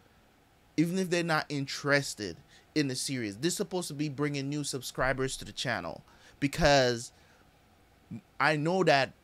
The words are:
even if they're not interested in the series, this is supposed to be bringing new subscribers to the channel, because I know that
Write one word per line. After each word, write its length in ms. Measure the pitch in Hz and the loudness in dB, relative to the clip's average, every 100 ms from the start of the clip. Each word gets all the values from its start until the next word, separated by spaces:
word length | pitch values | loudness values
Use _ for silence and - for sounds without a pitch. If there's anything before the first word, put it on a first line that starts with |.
| _ _ _ _ _ _ _ - | _ _ _ _ _ _ _ -2
even 220 | 165 190 | 0 0
if 120 | 185 | 0
they're 120 | 175 | 0
not 240 | 170 156 - | 2 0 0
interested 880 | 143 135 - 139 139 135 - 98 - - - _ | -4 -4 -4 0 2 0 -6 -8 -10 -16 -20 _
in 140 | 156 139 | 0 0
the 80 | 127 | -2
series, 400 | - 131 107 101 | -4 -4 -4 -2
this 180 | 165 | -4
is 20 | 180 | -2
supposed 320 | 196 180 - | -4 -4 -6
to 60 | |
be 140 | 143 151 | -4 -6
bringing 400 | 127 147 143 135 | -2 -2 -2 -4
new 160 | 147 | -4
subscribers 720 | 139 135 - - 131 131 131 - | -4 -6 -8 -2 0 0 -2 -4
to 60 | |
the 80 | 95 | -10
channel, 500 | - 131 104 85 - - - - - | -6 -2 -2 -4 -10 -14 -20 -20 -4
because 720 | 143 156 156 139 123 117 120 - - _ _ _ _ _ _ _ _ 113 - - | -2 4 6 6 6 2 -6 -16 -20 _ _ _ _ _ _ _ _ -16 -16 0
I 160 | 143 156 | 2 2
know 260 | 156 190 | 2 4
that 300 | 165 139 131 - | 6 6 4 -4